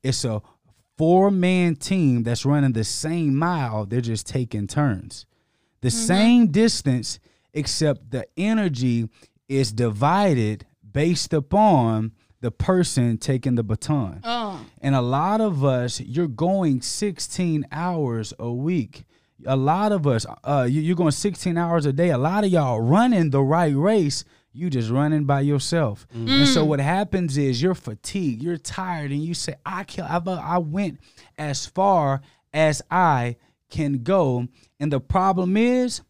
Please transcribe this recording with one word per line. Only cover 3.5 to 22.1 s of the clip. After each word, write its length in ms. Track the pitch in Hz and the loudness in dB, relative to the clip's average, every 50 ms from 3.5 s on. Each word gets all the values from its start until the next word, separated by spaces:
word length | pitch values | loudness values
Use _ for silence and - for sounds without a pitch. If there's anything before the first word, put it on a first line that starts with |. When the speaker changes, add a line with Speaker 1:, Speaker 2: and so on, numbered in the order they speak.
| 180 160 135 117 110 107 104 | 0 -2 -2 -2 -4 -6 -4
Speaker 1:
They're 140 | 98 113 123 | -2 -2 -2
just 260 | 120 117 113 104 - | -2 -2 -4 -6 -6
taking 400 | - - 135 123 113 - 107 101 | -6 -4 -4 -4 -4 -4 -6 -6
turns. 580 | 92 - 147 147 139 104 92 - - - - - _ _ _ _ _ _ _ _ _ _ _ | -4 -2 0 0 0 0 -4 -8 -14 -18 -20 -20 _ _ _ _ _ _ _ _ _ _ _
The 60 | - | -2
Speaker 2:
Mm-hmm. 100 | 127 113 - 226 | -2 -2 0 0
Speaker 1:
same 420 | 220 180 196 214 233 240 240 233 185 | 2 2 4 6 6 6 6 6 4
distance, 680 | 143 196 220 226 - - - 143 127 123 110 - - - _ _ _ _ _ _ _ | 4 4 4 4 2 0 -2 0 -2 0 -2 -6 -12 -12 _ _ _ _ _ _ _
except 560 | 151 143 - - - 160 147 135 - - 113 | -6 -4 -4 -2 0 0 0 0 -2 -6 -10
the 160 | 120 127 - _ _ | -8 -8 -8 _ _
energy 720 | - 185 214 226 220 208 180 143 117 127 127 117 117 117 110 _ _ - _ _ _ _ _ | -2 0 0 0 0 0 -2 -2 0 0 0 0 0 -2 -4 _ _ -20 _ _ _ _ _
is 220 | 135 135 135 110 | -2 0 0 0
divided 960 | 107 110 120 117 107 101 131 147 175 196 208 190 151 123 110 107 107 - - _ _ _ _ 104 | -2 -2 -2 -2 0 0 2 2 2 2 2 2 2 2 0 -2 -2 -6 -10 _ _ _ _ -6
based 420 | - 139 151 170 180 - - - 165 | -2 0 0 0 0 -2 -2 -2 -2
upon 760 | 156 139 _ - 202 214 214 180 139 120 113 110 110 110 110 - _ _ _ _ _ | -4 -2 _ 2 4 6 6 6 4 4 2 0 0 -2 -4 -8 _ _ _ _ _
the 100 | - 120 | -6 -6
person 680 | - _ - - 185 185 175 - - 131 120 120 113 | -4 _ 0 2 2 2 2 0 0 0 2 2 0
taking 380 | 104 - - 135 127 - 135 123 | -2 -2 -2 -2 -2 0 0 0
the 80 | 117 113 | 0 0
baton. 560 | 98 107 - - - 151 143 113 92 73 85 - | -2 -4 -4 -2 -2 -2 -2 -2 -4 -8 -10 -8
Speaker 2:
Oh. 400 | 233 233 240 226 208 190 147 110 - _ - | -6 -4 -4 -4 -6 -8 -12 -16 -20 _ -6
Speaker 1:
And 140 | - 139 139 | -2 0 0
a 80 | 131 | 0
lot 400 | 120 120 131 139 160 185 208 220 | 0 0 0 0 0 0 2 2
of 240 | 220 214 175 139 135 | 2 2 0 2 2
us, 340 | 139 131 123 123 123 - - | 2 2 2 0 -2 -4 -8
you're 280 | 123 - 120 160 175 | -10 -6 -2 -2 -2
going 540 | 151 117 107 160 175 196 196 180 160 135 123 | -2 -2 -2 -2 0 0 0 2 0 0 0
sixteen 840 | - - - - 214 208 175 - - - - - 180 170 160 151 139 - | -2 -6 -6 -4 -4 -4 -4 -6 -10 -10 -4 -2 -2 0 0 -2 -4 -6
hours 600 | - 151 170 180 180 165 147 123 117 113 110 - - | -8 -6 -6 -4 -2 -2 -2 -2 -4 -4 -6 -8 -10
a 140 | - 110 120 | -10 -8 -8
week. 540 | 120 120 135 160 185 165 117 - - - - _ _ _ _ _ _ _ - | -6 -4 -4 -2 -2 -2 -2 -4 -10 -20 -20 _ _ _ _ _ _ _ -4
A 80 | 131 135 | -2 0
lot 360 | 135 131 143 160 190 208 214 | 2 2 2 0 2 0 0
of 140 | 208 190 147 | 0 0 2
us, 220 | 143 123 110 - - - - - | 0 0 0 -2 -6 -14 -10 -4
uh, 240 | - 147 139 127 123 | -2 0 0 2 2
you, 120 | 135 156 | 0 0
you're 140 | 156 165 180 | 0 0 0
going 160 | 165 180 156 | 2 2 0
sixteen 460 | 139 - - 208 175 - - 185 165 | 0 0 -2 -4 -4 -2 -4 -2 -2
hours 300 | 170 170 170 170 165 143 | -2 0 0 0 0 0
a 60 | 147 135 | 0 0
day. 160 | 143 170 | 2 2
A 80 | 180 | 2